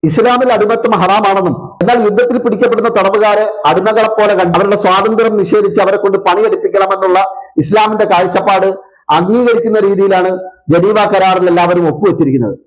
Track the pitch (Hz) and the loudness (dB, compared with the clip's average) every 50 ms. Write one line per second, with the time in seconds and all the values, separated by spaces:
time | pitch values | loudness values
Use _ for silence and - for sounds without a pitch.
0 | - 156 143 165 226 247 247 247 262 254 233 208 208 208 226 226 - 233 220 185 | -2 -2 0 0 2 2 2 2 0 0 0 0 0 0 -2 -2 -2 -2 0 0
1 | 185 180 196 214 214 196 196 196 190 175 127 - - - - - 175 202 240 247 | 0 0 0 0 2 0 0 0 -2 -2 -4 -6 -10 -16 -8 -4 -2 0 0 2
2 | 220 208 202 208 247 247 240 233 196 240 208 190 247 214 226 220 220 233 - 202 | 0 0 0 0 0 0 0 -2 -2 -2 -2 0 0 0 0 0 -2 -2 0 0
3 | 190 196 196 214 214 214 208 208 214 208 - - - 147 160 185 185 220 220 220 | 0 0 0 2 2 2 2 0 0 -2 -4 -2 -2 0 0 0 0 0 0 0
4 | 220 220 - - 208 208 202 185 185 175 165 170 196 202 208 202 - 185 185 190 | 0 0 0 0 0 2 2 0 0 0 0 0 0 0 0 0 2 2 2 2
5 | 196 220 220 214 226 160 160 196 190 175 - 214 208 196 170 - 196 190 196 202 | 0 0 0 0 0 0 0 -2 -2 0 0 2 2 2 0 0 0 0 0 0
6 | - 196 196 190 - 180 175 196 214 220 - - - 185 175 196 190 190 196 190 | 0 0 -2 0 0 0 0 2 0 0 0 -2 -4 -2 0 0 0 0 -2 -2
7 | 185 185 180 185 196 190 - - - - - - 151 156 196 214 214 220 214 196 | 0 0 2 2 0 -2 -4 -12 -16 -8 -4 -4 -2 0 2 0 2 0 0 -2
8 | 220 185 190 175 185 185 180 190 - 202 196 190 190 196 190 - - - _ _ | 0 0 2 0 0 0 -2 -2 0 0 0 2 0 -2 -2 -4 -12 -20 _ _
9 | _ - 151 160 180 185 220 240 247 240 233 226 - 220 214 214 202 196 202 185 | _ -2 -2 0 0 0 0 2 2 2 2 0 0 0 0 0 2 0 2 2
10 | 196 196 190 185 175 185 185 185 - - - _ _ - 151 175 170 202 214 214 | 0 2 2 0 0 -2 -4 -6 -8 -12 -16 _ _ 0 0 2 2 2 2 0
11 | 208 202 - 190 185 190 185 185 180 185 170 175 175 175 180 175 175 160 147 - | 0 0 0 2 2 2 2 2 0 0 2 2 2 0 0 0 0 -2 -2 -2
12 | 208 190 165 165 165 143 131 131 120 104 98 - _ | -4 -4 -2 -2 -2 0 0 -2 -2 -4 -6 -10 _